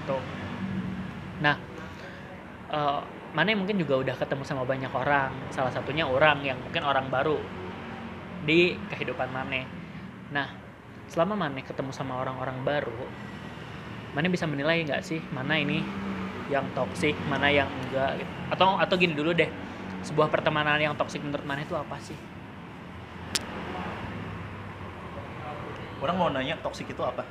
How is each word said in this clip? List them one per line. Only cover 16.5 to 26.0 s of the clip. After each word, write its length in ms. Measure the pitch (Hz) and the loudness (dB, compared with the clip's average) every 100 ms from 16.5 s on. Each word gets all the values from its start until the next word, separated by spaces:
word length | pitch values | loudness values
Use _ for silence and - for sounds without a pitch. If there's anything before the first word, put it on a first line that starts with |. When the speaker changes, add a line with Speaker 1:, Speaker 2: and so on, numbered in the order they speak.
Speaker 1:
yang 160 | 139 131 139 | 2 2 0
toksik, 400 | 123 - 151 143 - | -2 2 2 2 0
mana 160 | 139 143 | 4 6
yang 240 | 143 139 - 127 | 6 4 0 -2
enggak 320 | 131 135 147 | 2 2 0
gitu? 100 | 143 - - | -4 -6 -4
Atau, 240 | - 190 190 | 6 6 8
atau 180 | 165 185 | 4 6
gini 160 | 175 147 | 4 4
dulu 160 | 151 | 2
deh, 160 | - - - - - - - - | 4 4 2 -8 -8 -8 -8 -2
sebuah 240 | 151 151 | 4 6
pertemanan 480 | 156 165 151 151 147 | 6 4 4 4 4
yang 160 | 151 | 4
toksik 300 | 147 147 151 | 2 -2 -2
menurut 240 | 143 143 147 | -4 -4 -2
Mane 180 | 139 147 | -4 -2
itu 80 | |
apa 240 | 170 139 143 | -4 -4 -8
sih? 160 | - - - - - - - - - - - - - - - - - - - - - - - - - - - - - - - - - - - - - - - - | -8 -10 -12 -12 -12 -12 -12 -12 -12 -12 -12 -10 -6 -4 -4 -6 -6 -6 -6 -6 -8 -8 -8 -8 -10 -10 -10 -10 -10 -10 -12 -10 -10 -10 -10 -8 -10 -10 -10 -4